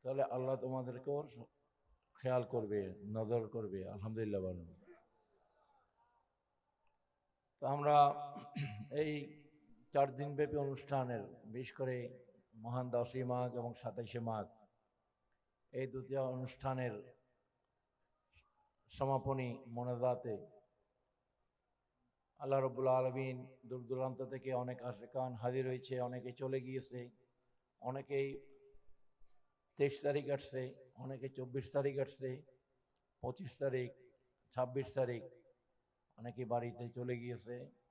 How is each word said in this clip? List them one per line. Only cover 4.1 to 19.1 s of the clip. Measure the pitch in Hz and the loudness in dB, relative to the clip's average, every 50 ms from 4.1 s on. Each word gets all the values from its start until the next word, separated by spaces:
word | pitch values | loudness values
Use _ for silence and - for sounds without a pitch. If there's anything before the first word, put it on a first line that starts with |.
| 110 110 110 107 101 98 92 | -2 0 0 2 2 2 2
বলুন। | 92 90 90 85 85 92 - - - - - _ _ _ _ _ _ _ _ _ _ _ _ _ _ _ _ _ _ _ _ _ _ _ _ _ _ _ _ _ _ _ _ _ _ _ _ _ _ _ _ _ _ _ _ _ _ _ _ _ _ _ | 0 -2 -4 -8 -12 -16 -20 -20 -20 -20 -20 _ _ _ _ _ _ _ _ _ _ _ _ _ _ _ _ _ _ _ _ _ _ _ _ _ _ _ _ _ _ _ _ _ _ _ _ _ _ _ _ _ _ _ _ _ _ _ _ _ _ _
তো | _ 123 127 139 | _ 0 0 2
আমরা | 147 147 147 147 147 143 143 147 147 143 143 143 143 - - - 143 147 127 104 104 107 - - 147 | 4 6 10 12 12 12 10 8 2 -4 -8 -8 -10 -12 -6 -2 -2 -2 -2 -4 -8 -8 -2 0 2
এই | 156 156 151 147 151 151 - - - - - - - - - - - _ - | 2 2 2 -2 -4 -6 -12 -16 -20 -20 -20 -20 -20 -20 -20 -20 -20 _ 4
চার | 143 139 135 123 127 | 4 4 4 4 -4
দিনব্যাপী | 147 147 143 139 151 147 151 147 139 | -4 -2 2 2 2 2 4 0 0
অনুষ্ঠানের, | 139 135 131 - - 143 135 127 123 120 110 98 - - - - 110 110 | 0 -2 -4 -2 0 2 2 2 2 0 -2 -2 -6 -10 -16 -14 -10 -8
বিশেষ | 123 127 - - - | -8 -8 -8 -4 -2
করে | 135 131 127 123 120 117 123 127 - - - - _ _ - 113 110 | -2 0 0 -2 -4 -6 -10 -14 -20 -20 -20 -20 _ _ -18 -10 -6
মহান | 117 120 127 127 123 117 | -2 -2 -2 -2 2 2
দশই | 120 120 - - 131 127 123 | 2 2 2 0 -2 0 2
মাঘ | 123 123 123 123 120 120 | 2 2 2 0 0 -2
এবং | 117 120 117 - | -4 -4 -6 -4
সাতাশে | - 117 98 123 117 107 - 120 117 117 | -6 -6 -4 -4 -6 -4 -4 -2 0 0
মাঘ, | 110 107 98 - - - 104 _ _ _ _ _ _ _ _ _ _ _ _ _ _ _ _ _ _ _ _ _ - 123 | 0 0 -2 -6 -10 -20 -20 _ _ _ _ _ _ _ _ _ _ _ _ _ _ _ _ _ _ _ _ _ -4 -4
এই | 131 131 - | -4 -2 -4
দুটি | 131 110 101 131 135 131 127 127 | -8 -6 -2 0 0 0 0 0
অনুষ্ঠানের | 127 127 123 - - - 135 131 131 127 120 107 104 - - - _ _ _ _ _ _ _ _ _ _ _ _ _ _ _ _ _ _ _ _ _ _ _ _ - _ _ _ _ _ _ _ _ _ _ - | -2 -4 -6 -8 -4 -2 -2 0 2 0 0 -2 -4 -10 -12 -20 _ _ _ _ _ _ _ _ _ _ _ _ _ _ _ _ _ _ _ _ _ _ _ _ -20 _ _ _ _ _ _ _ _ _ _ -2
সমাপনী | - 139 135 | 0 2 4